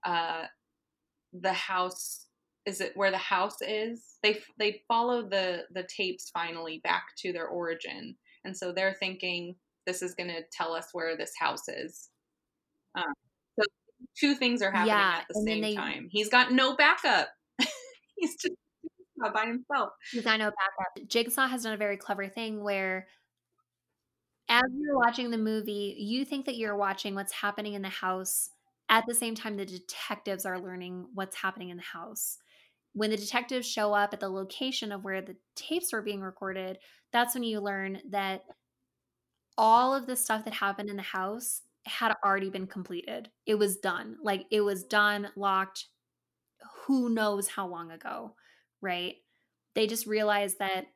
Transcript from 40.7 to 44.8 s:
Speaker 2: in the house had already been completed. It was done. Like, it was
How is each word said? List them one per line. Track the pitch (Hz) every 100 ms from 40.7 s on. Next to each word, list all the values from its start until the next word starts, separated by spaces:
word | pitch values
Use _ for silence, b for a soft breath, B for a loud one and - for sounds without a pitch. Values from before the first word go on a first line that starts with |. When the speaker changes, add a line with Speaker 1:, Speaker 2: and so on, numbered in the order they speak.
| 196 208
Speaker 2:
in | 202
the |
house | 190 190 185 220 247 - _ _ -
had | - 233 214
already | 202 196 190
been | 190 190
completed. | 190 180 175 - - - _ -
It | 214
was | 202 190
done. | 190 180 220 -
Like, | 208 196 -
it | 214
was | 202 196